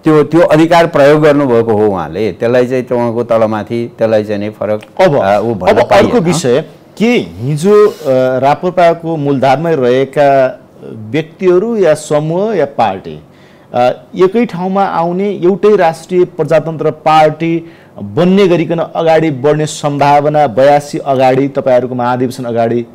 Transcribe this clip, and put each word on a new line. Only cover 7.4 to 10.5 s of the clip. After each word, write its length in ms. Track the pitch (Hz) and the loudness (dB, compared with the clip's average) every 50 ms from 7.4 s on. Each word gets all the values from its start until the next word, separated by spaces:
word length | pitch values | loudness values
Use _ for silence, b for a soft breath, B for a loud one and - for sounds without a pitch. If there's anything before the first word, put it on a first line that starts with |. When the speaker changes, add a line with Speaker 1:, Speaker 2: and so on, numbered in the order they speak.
| 117 135 151 143 160 202 208 208 214 202 | -6 -4 -4 -2 2 4 4 4 4 2
Speaker 2:
अ, 40 | - - 156 139 131 131 131 131 131 127 | 0 -4 -4 -2 0 0 0 0 0 0
राप्रपाको 760 | 131 139 147 147 180 180 175 185 175 170 165 165 - 165 165 | 0 0 0 0 -4 -4 0 2 2 2 2 0 -6 -6 -6
मूलधारमै 580 | 156 143 143 143 131 123 135 131 139 165 170 165 | -4 -2 -2 -2 0 2 0 0 0 0 -2 -2
रहेका 840 | 143 127 120 123 131 135 135 - 151 143 139 139 135 131 131 | 0 2 2 2 0 0 -2 0 0 2 2 4 2 2 0